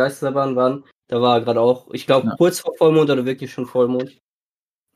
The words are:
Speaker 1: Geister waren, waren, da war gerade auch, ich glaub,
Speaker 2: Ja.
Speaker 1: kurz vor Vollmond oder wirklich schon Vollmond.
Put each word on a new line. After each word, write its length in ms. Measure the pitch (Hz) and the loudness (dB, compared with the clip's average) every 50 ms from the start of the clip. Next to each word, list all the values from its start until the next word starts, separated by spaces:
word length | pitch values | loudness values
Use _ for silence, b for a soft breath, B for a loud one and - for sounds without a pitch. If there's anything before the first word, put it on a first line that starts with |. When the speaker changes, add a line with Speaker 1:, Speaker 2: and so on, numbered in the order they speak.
| 127 | 0
Speaker 1:
Geister 300 | 139 139 - 147 139 131 | -2 -2 -4 -6 -4 -2
waren, 220 | 139 139 135 131 | -2 -2 -2 0
waren, 280 | 123 127 127 135 139 - b b _ _ | 0 0 0 0 -4 -10 b b _ _
da 140 | - 127 117 | -6 -2 0
war 200 | 123 123 120 117 | 2 2 2 2
gerade 180 | 113 120 117 117 | 0 0 0 2
auch, 320 | 117 120 127 123 - - - | 2 2 0 0 -4 -12 -12
ich 120 | 131 - | -6 -2
glaub, 160 | - 135 135 127 | 0 2 2 0
Speaker 2:
Ja. 120 | 110 - | 0 0
Speaker 1:
kurz 240 | - 170 180 180 - | 0 0 0 0 -2
vor 120 | - 170 - | -6 -8 -2
Vollmond 320 | - 175 160 160 160 151 143 | 2 2 4 4 4 2 2
oder 140 | 139 131 123 | 0 0 -2
wirklich 260 | 127 131 135 139 120 | -4 -6 -6 -8 -12
schon 140 | - - 123 | -10 -10 -10
Vollmond. 500 | 123 - 127 123 120 127 127 127 127 - _ _ _ _ _ _ _ _ _ _ _ _ _ _ _ _ | -4 0 0 0 0 0 -4 -6 -8 -12 _ _ _ _ _ _ _ _ _ _ _ _ _ _ _ _